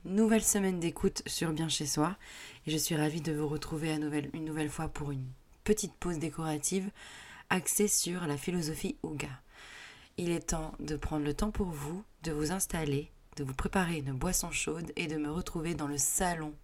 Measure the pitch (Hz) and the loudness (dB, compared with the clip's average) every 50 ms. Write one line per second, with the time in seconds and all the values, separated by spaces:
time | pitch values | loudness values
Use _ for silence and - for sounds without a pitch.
0 | - 170 185 208 226 214 226 220 202 - - 208 196 190 185 175 165 170 147 - | -4 2 4 6 8 8 8 6 6 6 4 4 4 4 2 2 0 0 0 2
1 | - 196 - - - - - - 175 160 156 151 165 160 139 - 156 143 - 151 | 2 2 2 2 -6 -4 -2 0 0 0 2 0 0 0 0 0 0 0 2 2
2 | 151 170 196 - - - - - - - - - - 156 156 156 151 - 170 151 | 2 2 0 -4 -12 -18 -16 -16 -16 -16 -16 -10 -4 0 0 0 2 2 2 2
3 | 151 151 151 170 147 165 156 147 156 143 151 151 - - 160 156 156 160 156 151 | 2 2 0 0 -2 0 0 0 0 0 -2 -2 -4 -4 -4 -2 0 0 0 0
4 | 151 151 147 151 143 139 - 165 156 156 156 156 151 147 - - 160 156 - - | 0 0 0 -2 -2 -2 -6 -6 -4 -4 -2 -2 -2 -2 -2 -2 -4 -4 -2 -4
5 | 147 143 143 135 131 131 131 - - - - - - - 208 - - 170 - - | -4 -2 -2 -4 -4 -6 -10 -14 -20 -20 -20 -6 2 2 4 4 2 -6 -6 -4
6 | - 180 175 151 160 160 151 - 160 160 156 151 - - 185 190 190 202 - - | -2 -2 0 0 -2 -2 -2 -2 -2 0 0 0 0 0 0 0 0 -2 -8 -10
7 | - - - - - - - - - _ - 185 - - - - 202 208 - - | -18 -16 -16 -16 -16 -16 -18 -18 -2 _ 0 2 2 2 4 4 4 4 4 2
8 | - 175 175 180 180 151 147 139 - - 175 180 160 151 160 - - 190 - - | 2 0 -2 -2 0 0 0 0 0 0 0 0 0 0 -2 -2 -2 -4 -4 -4
9 | - 160 156 139 151 143 131 - - - - - - - - - - - - - | -6 -6 -4 -4 -4 -6 -6 -12 -14 -20 -20 -20 -18 -18 -16 -16 -16 -18 -18 -20
10 | - - _ - 175 170 170 160 - - - 165 160 156 - - 147 151 156 143 | -20 -12 _ -2 0 0 0 0 0 0 -2 -2 -2 -6 -6 -8 -4 -4 -4 -2
11 | - - - 151 147 147 143 - 208 214 214 - 208 180 165 143 139 147 170 190 | -2 0 0 2 2 2 2 2 0 0 2 0 0 0 0 -4 -4 -4 -6 -6
12 | 220 - - - - 165 156 147 156 151 180 196 - - - 170 160 147 139 139 | -8 -12 -18 -8 -4 -2 0 0 2 2 2 0 0 0 0 0 0 2 2 0
13 | 156 - - - - - - - 143 131 131 - - - - 196 185 170 170 156 | 0 -4 -14 -20 -20 -16 -8 -6 -6 -4 -2 -2 -2 2 2 2 2 4 0 -2
14 | 135 135 135 127 147 180 180 - - 170 143 - - - 156 165 165 156 - - | -2 -2 -2 0 0 2 2 0 0 0 -2 -2 0 0 -2 -2 -4 -6 -4 -4
15 | 175 156 156 156 147 147 151 175 185 - - 170 156 165 170 147 151 143 143 143 | -2 -2 0 -2 0 0 -2 -2 -4 -2 -4 -2 -2 0 -2 0 -2 -2 0 0
16 | - - - - 190 180 175 165 156 151 151 - | 0 2 4 4 2 2 2 0 -4 -6 -8 -10